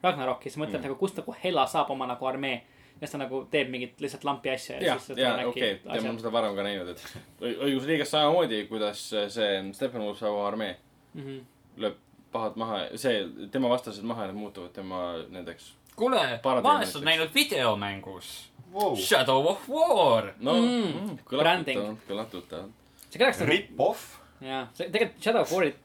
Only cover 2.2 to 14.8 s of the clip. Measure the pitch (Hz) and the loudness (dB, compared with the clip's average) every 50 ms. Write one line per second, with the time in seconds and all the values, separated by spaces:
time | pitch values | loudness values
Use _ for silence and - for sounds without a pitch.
2.2 | 131 131 127 131 139 135 127 120 - _ _ _ - - _ - 151 139 - 143 | -2 -2 -2 -2 -2 -4 -4 -6 -8 _ _ _ -20 -20 _ -12 -12 -8 -6 -8
3.2 | 135 123 131 135 131 - - 147 135 127 127 123 123 120 - - 143 135 - - | -6 -4 -4 -6 -4 0 0 0 2 0 -4 -8 -8 -10 -8 -8 -8 -8 -8 -4
4.2 | - 147 139 117 - 131 131 127 - - 135 135 139 147 123 - - - 131 120 | -4 -4 -4 -2 -2 -4 -4 -4 -6 -10 -8 -2 0 0 0 0 -4 -8 -2 0
5.2 | 131 123 117 - 123 123 120 127 123 107 98 98 - - - 113 110 113 113 113 | 2 2 2 0 -2 -2 -2 0 0 0 -2 -4 -6 -6 -4 -2 -2 -2 -4 -4
6.2 | 113 113 110 117 110 104 101 98 98 101 101 95 87 90 87 - - - - - | -4 0 0 2 2 2 0 -2 -2 -2 -4 -4 -6 -8 -10 -12 -14 -16 -16 -16
7.2 | - - - - - 120 117 - 135 143 135 131 131 147 160 147 151 151 - 151 | -18 -18 -14 -8 -6 -6 -4 0 0 2 2 2 2 2 2 2 2 2 4 4
8.2 | 151 147 165 180 127 123 113 107 101 104 117 110 107 104 104 - - - 110 107 | 6 6 6 4 4 2 0 -2 -2 -4 -2 0 0 -2 -2 -4 -8 -4 -2 -2
9.2 | 101 101 104 117 107 101 98 95 95 98 98 - 135 127 123 117 104 104 104 - | -2 -2 0 0 2 2 2 0 -2 -6 -6 -4 -4 -4 -2 -4 -4 -6 -6 -2
10.2 | 113 104 104 101 101 101 104 110 107 95 90 - _ _ _ _ _ _ - 160 | -2 -2 0 0 0 -2 -2 -2 -4 -4 -6 -10 _ _ _ _ _ _ -16 -14
11.2 | 135 139 135 131 123 _ _ _ _ _ _ - 110 104 - - _ _ _ _ | -12 -12 -12 -14 -16 _ _ _ _ _ _ -4 -4 -4 -4 -4 _ _ _ _
12.2 | _ _ - 117 110 107 - 110 113 113 107 98 78 - - 117 - 131 117 104 | _ _ -6 -4 -4 -4 -4 -4 -4 -2 -2 -4 -4 -6 -8 -2 0 0 0 0
13.2 | 95 82 - 58 95 98 - 135 131 120 123 123 - 113 101 104 101 117 117 117 | -2 -4 -8 -12 -12 -6 -2 0 2 4 2 2 0 -6 -10 -8 -6 -6 -6 -4
14.2 | 104 95 98 104 107 101 - 95 87 87 - 101 | -6 -6 -6 -8 -10 -10 -10 -12 -14 -12 -12 -12